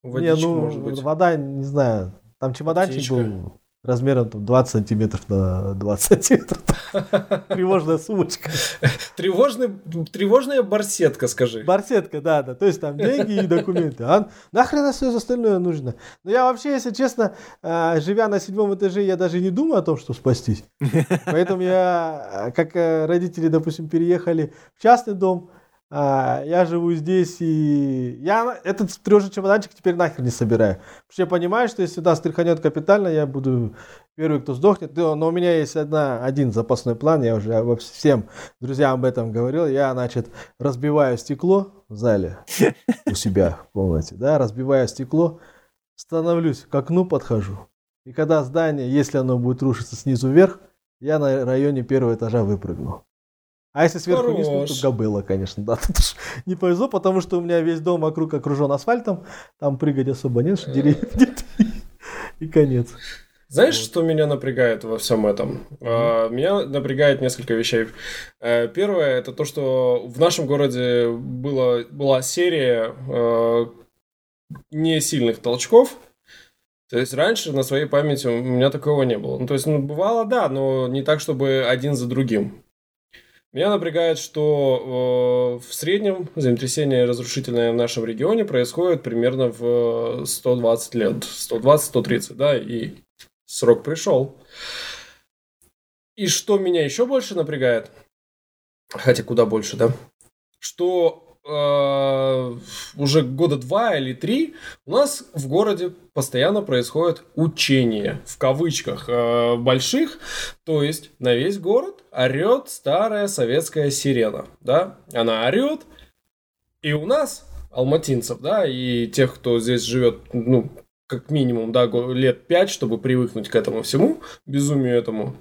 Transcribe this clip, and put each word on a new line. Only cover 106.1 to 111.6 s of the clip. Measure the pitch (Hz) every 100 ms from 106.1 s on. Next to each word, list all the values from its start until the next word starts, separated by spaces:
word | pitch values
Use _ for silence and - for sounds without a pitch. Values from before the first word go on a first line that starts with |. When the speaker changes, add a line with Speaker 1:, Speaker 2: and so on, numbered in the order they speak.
Speaker 2:
постоянно | - 131 127 151 208
происходят | 208 127 120 151 170 165 -
учения, | - 160 - - 135 120 107 104 104 -
в | -
кавычках, | 131 135 170 - - - -
э, | 120 117 120 120 120
больших, | 120 131 - 262 320 - - - - -
то | - 151
есть | 147 160 - _
на | 127
весь | 120 160
город | 202